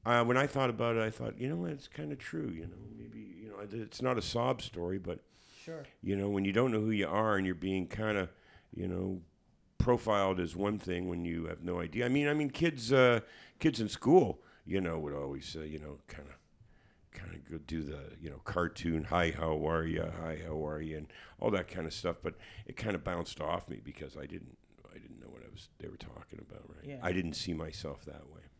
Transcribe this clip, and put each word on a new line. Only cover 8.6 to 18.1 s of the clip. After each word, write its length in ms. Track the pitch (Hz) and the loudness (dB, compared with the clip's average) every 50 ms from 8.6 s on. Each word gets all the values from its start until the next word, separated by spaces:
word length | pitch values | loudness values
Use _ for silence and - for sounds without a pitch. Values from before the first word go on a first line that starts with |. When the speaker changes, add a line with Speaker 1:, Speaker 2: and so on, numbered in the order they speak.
| _ _ - | _ _ -8
Speaker 1:
you 140 | - 92 92 | -6 -4 -2
know, 340 | 90 90 92 95 95 90 85 - _ _ _ _ _ _ _ _ _ _ | -2 0 -2 -2 -2 -4 -8 -14 _ _ _ _ _ _ _ _ _ _
profiled 640 | - 120 123 113 - 110 104 101 98 95 95 90 | 4 4 4 4 4 4 4 6 6 4 4 2
as 160 | 90 80 87 | 0 -2 -2
one 220 | 87 98 104 107 101 | 0 0 0 0 0
thing 300 | - 92 90 87 92 90 | -2 -2 -2 -2 -2 -2
when 160 | 87 90 87 | -2 -2 -2
you 220 | 85 82 85 82 | -2 -2 -2 -4
have 160 | 82 82 82 | -4 -6 -6
no 180 | 82 87 87 87 | -4 -4 -2 -2
idea." 240 | 87 85 - 110 120 | -4 -4 -2 0 2
I 40 | 120 | 4
mean, 180 | 131 143 143 147 | 4 4 4 4
I 60 | 147 | 2
mean, 160 | 151 151 139 | 2 0 0
kids, 420 | 135 - 165 170 156 127 113 113 | 0 0 0 0 0 0 2 6
uh, 280 | 135 131 127 123 120 113 - - - - - - _ _ | 8 8 10 8 8 6 2 -4 -20 -20 -20 -20 _ _
kids 200 | - 160 135 113 | 4 4 4 4
in 80 | 113 104 | -2 -2
school, 540 | - - - 123 160 185 143 95 - - - - - - _ | -2 0 6 8 10 10 8 8 0 -4 -8 -20 -20 -20 _
you 160 | 80 87 98 | 0 0 2
know, 180 | 92 85 82 80 | 2 2 0 -2
would 140 | 76 73 71 | -2 -2 -4
always, 400 | 71 71 69 69 69 67 - 78 | -4 -4 -4 -6 -8 -8 -8 -8
uh, 40 | 80 | -8
you 180 | 78 78 78 76 | -8 -8 -8 -8
know, 220 | 73 76 71 71 - - | -8 -10 -12 -14 -14 -14
kinda, 260 | - 76 71 69 69 - _ _ _ _ - - - - _ - _ _ - _ | -14 -14 -14 -16 -18 -20 _ _ _ _ -20 -20 -20 -20 _ -20 _ _ -20 _
kinda 260 | - - 90 90 82 76 | -14 -12 -10 -10 -10 -12
go 200 | 69 - 82 80 | -12 -10 -10 -10
do 240 | 76 - - 80 | -6 -4 -2 -2
the, 340 | 78 69 76 71 67 - | -2 -4 -6 -8 -10 -14